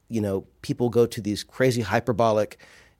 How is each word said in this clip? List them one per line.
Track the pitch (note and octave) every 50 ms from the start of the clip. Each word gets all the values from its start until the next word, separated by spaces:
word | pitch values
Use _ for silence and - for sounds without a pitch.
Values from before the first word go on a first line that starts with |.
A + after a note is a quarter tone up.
| _ -
you | A2+ A2+
know, | G#2 G2+ G2 F#2+ - - _ _ -
people | - C#3+ - B2 A#2+
go | A2 A#2+ A#2+
to | A2+ - B2
these | F#2+ G#2 G#2 F#2 -
crazy | _ - - B2+ C3 A#2 A#2+
hyperbolic | A2 F#2 G#2 A#2 - - A#2 F2+ A#2 A2+ G#2+ G#2+ G#2 - - - - - - - - _ _ _